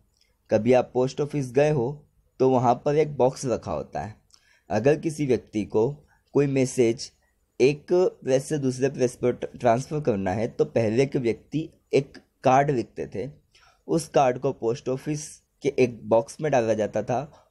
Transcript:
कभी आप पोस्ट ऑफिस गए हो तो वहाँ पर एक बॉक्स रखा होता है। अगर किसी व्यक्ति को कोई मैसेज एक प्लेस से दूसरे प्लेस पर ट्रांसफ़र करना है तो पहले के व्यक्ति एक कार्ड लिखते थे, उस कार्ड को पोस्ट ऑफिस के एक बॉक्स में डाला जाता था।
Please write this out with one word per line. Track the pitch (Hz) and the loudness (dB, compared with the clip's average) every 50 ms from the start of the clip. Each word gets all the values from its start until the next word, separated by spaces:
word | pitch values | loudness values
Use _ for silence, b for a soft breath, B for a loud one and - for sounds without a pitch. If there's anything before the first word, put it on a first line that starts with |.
| _ _ _ _ _ _ _ _ _ _ | _ _ _ _ _ _ _ _ _ _
कभी | 113 113 107 120 127 | 0 2 4 4 4
आप | 123 120 - - | 4 4 2 0
पोस्ट | 123 127 131 - - | 0 0 0 -2 -4
ऑफिस | 147 - - 147 135 127 | -6 -4 -4 -6 -6 -2
गए | 117 143 147 151 | 2 2 2 4
हो | 151 143 113 131 151 - - _ _ _ _ _ _ - | 2 0 -2 -2 -6 -8 -14 _ _ _ _ _ _ 0
तो | 131 131 | 2 4
वहाँ | 131 123 127 120 123 127 - | 4 4 4 4 2 2 0
पर | 147 143 | 0 2
एक | 151 160 151 147 - | 2 0 0 0 0
बॉक्स | 151 - 147 - - | 0 0 0 -2 -4
रखा | 131 110 95 - 104 | -4 -4 -4 -4 -6
होता | 82 73 69 - - 73 78 | -6 -6 -8 -8 -8 -10 -10
है। | 104 110 - _ _ b b b b b b b - | -10 -12 -18 _ _ b b b b b b b -6
अगर | 92 110 - - - 160 | -4 0 2 2 2 2
किसी | - 165 151 147 147 | 0 -6 -6 -4 0
व्यक्ति | 131 120 98 - - - 107 98 | 0 0 0 -2 -4 -6 -6 -4
को | - - 107 110 131 147 - - _ _ _ _ _ - | -2 0 0 0 0 -2 -6 -14 _ _ _ _ _ 0
कोई | 139 143 143 | 0 0 2
मैसेज | 135 135 131 127 - 131 120 117 120 - - - - _ _ _ _ _ _ _ _ - | 2 0 0 0 2 2 2 2 2 0 -6 -14 -18 _ _ _ _ _ _ _ _ 2
एक | 117 135 147 151 - - | 2 2 2 0 -2 0
प्लेस | 175 180 185 - - - - 127 131 135 143 | 2 2 2 2 0 -4 -2 0 0 0 0
से | - 156 151 | -2 -4 -2
दूसरे | 131 131 123 123 131 135 | -2 -2 -2 0 -2 -2
प्लेस | 156 147 127 120 - | 0 0 -2 -2 -2
पर | - - 123 117 | -2 -2 -2 -2
ट्रांसफ़र | - - - - 131 123 120 113 123 131 - 156 151 | -2 -6 -12 -10 -2 0 2 2 2 0 -4 -8 -4
करना | 151 - 110 98 95 92 | -2 -2 -2 -2 -2 -2
है | 95 107 110 131 | -2 -2 -4 -4
तो | - - 156 147 | -2 -2 -4 -2
पहले | - 123 117 107 110 123 139 | 0 0 0 2 2 0 0
के | 135 - 147 | 0 -2 -2
व्यक्ति | 123 113 107 - _ _ - 151 160 - - _ _ _ - | -2 -2 -2 -4 _ _ -8 -8 -8 -8 -12 _ _ _ -2
एक | 135 139 - - - - _ _ _ - | -2 -2 -2 -8 -20 -20 _ _ _ 0
कार्ड | 131 127 135 147 151 | 2 4 4 2 2
लिखते | 143 120 104 - _ - 73 - | 0 -2 -4 -6 _ -12 -12 -10
थे, | - 101 98 143 - _ _ _ b b b b b b b - | -8 -10 -10 -10 -12 _ _ _ b b b b b b b -4
उस | 156 165 156 - | -4 -4 -4 -2
कार्ड | - 156 139 127 127 131 | 0 2 2 2 0 0
को | 127 139 131 | -4 -6 -4
पोस्ट | - - 113 117 - - 143 | -4 -4 -4 -4 -4 -4 -6
ऑफिस | 131 139 - 151 151 147 - - - - _ _ _ _ - | -6 -6 -6 -8 -8 -8 -10 -12 -18 -20 _ _ _ _ -6
के | 143 - - | -4 0 2
एक | 127 120 120 - - - | 0 0 0 -4 -2 2
बॉक्स | 110 113 - - - - | 2 2 2 0 -6 -8
में | 151 151 | -4 0
डाला | 139 127 113 110 110 | 0 0 2 2 0
जाता | 107 104 101 - 110 104 | 0 -2 -2 -2 -4 -4
था। | 113 127 120 147 160 b b b b | -4 -4 -6 -6 -8 b b b b